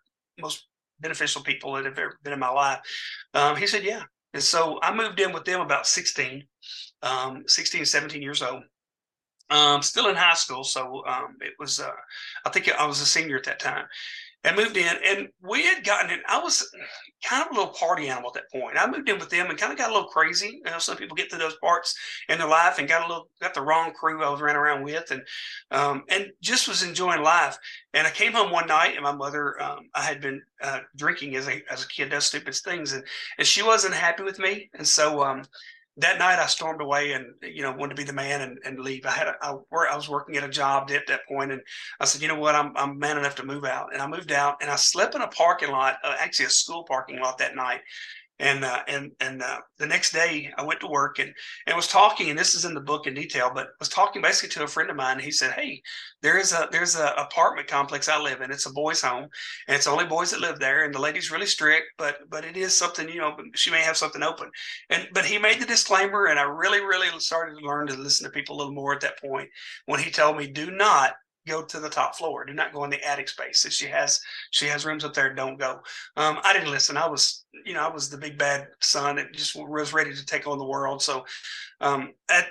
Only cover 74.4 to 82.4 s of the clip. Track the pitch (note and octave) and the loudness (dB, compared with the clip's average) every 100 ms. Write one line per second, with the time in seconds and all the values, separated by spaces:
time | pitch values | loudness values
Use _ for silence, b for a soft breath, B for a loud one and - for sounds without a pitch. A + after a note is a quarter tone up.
74.4 | B - D3 D3 D#3 D3+ D3 C#3+ C3+ C3 | B -2 0 -2 -4 -6 -4 0 0 0
75.4 | C3+ C3+ C3 - B B B D3 D#3 D3 | -6 -4 -4 -4 B B B 0 0 2
76.4 | G3 F#3+ D#3 C#3 - D3 E3 C#3 - - | 4 4 2 0 2 2 0 2 0 0
77.4 | - - - E3 D#3+ D#3 C#3 C#3+ D3+ C#3+ | -12 -16 -8 -4 -2 -4 -8 -8 -8 -2
78.4 | C#3+ C#3+ C#3 _ - D3 C#3+ C#3+ C#3 - | 0 0 -6 _ 0 2 0 -2 -6 -6
79.4 | - D3+ D3 D3+ C#3+ D#3 D3 C#3 - D3 | -6 -6 -6 -4 0 0 0 -4 -6 -4
80.4 | D3 C#3 C3+ C#3 C3+ C#3 - C3 B B | -4 -4 -4 -2 -2 0 -2 -2 B B
81.4 | B B B - C#3+ C#3 C3 - - F3 | B B B -2 0 2 -2 -6 2 4